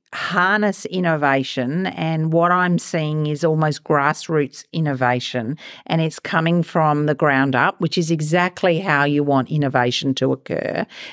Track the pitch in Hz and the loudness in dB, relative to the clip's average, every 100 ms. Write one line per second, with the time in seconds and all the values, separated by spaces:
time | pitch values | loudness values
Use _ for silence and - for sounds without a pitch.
0 | _ - - 185 185 208 208 190 - 185 | _ -10 -4 0 2 2 0 -2 -6 -2
1 | 175 160 143 135 131 - 123 156 185 - | 0 2 2 2 0 -4 -4 -2 -4 -4
2 | 160 160 160 165 170 180 180 170 - 170 | -4 -2 0 2 4 2 2 0 -2 -4
3 | 151 151 151 147 165 156 156 147 - 151 | -2 -2 -2 0 0 2 0 -2 0 2
4 | 139 156 - 160 143 - - 170 156 131 | 2 -2 -2 -2 -2 -6 -8 -4 -2 0
5 | 123 123 - 127 113 156 - - - 165 | 2 0 -2 -4 -4 -8 -10 -16 -2 0
6 | 160 - - 180 160 175 160 175 156 147 | 0 -4 -2 0 2 2 2 2 2 2
7 | 151 147 156 135 139 131 156 - 165 - | 0 2 2 2 2 4 2 0 -2 -2
8 | 160 165 151 175 180 180 190 165 196 147 | -2 -2 0 0 0 0 0 0 0 2
9 | 143 147 143 135 123 156 139 131 123 123 | 2 2 2 0 0 -2 0 2 0 0
10 | 139 135 131 131 - - - - - - | -2 0 0 -2 -4 -6 -4 -4 -6 -10
11 | - | -18